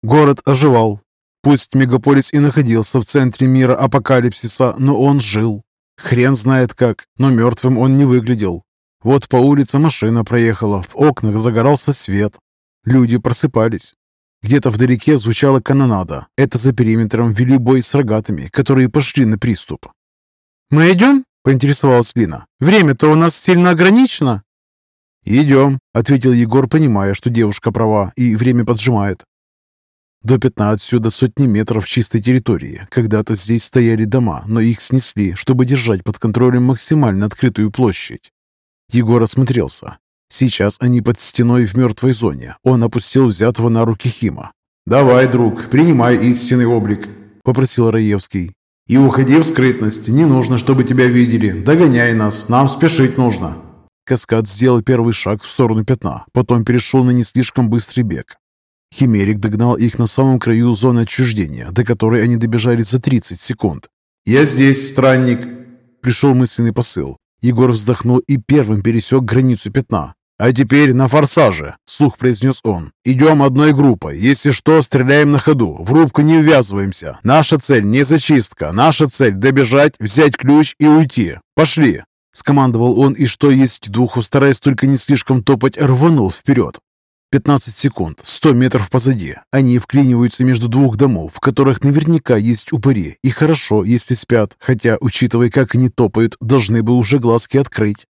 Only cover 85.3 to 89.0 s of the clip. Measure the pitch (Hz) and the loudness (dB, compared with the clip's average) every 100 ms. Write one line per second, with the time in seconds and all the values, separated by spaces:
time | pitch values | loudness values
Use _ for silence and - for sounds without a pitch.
85.3 | 131 107 135 135 - 143 127 160 156 95 | -2 0 0 0 -2 0 2 2 2 0
86.3 | - - 135 90 - _ _ _ _ _ | -4 -2 0 0 -6 _ _ _ _ _
87.3 | - - 143 - - 143 - 85 76 - | -2 0 0 -2 -4 -4 -4 -8 -8 -6
88.3 | - 160 123 127 127 98 131 | 0 2 2 2 0 -2 -2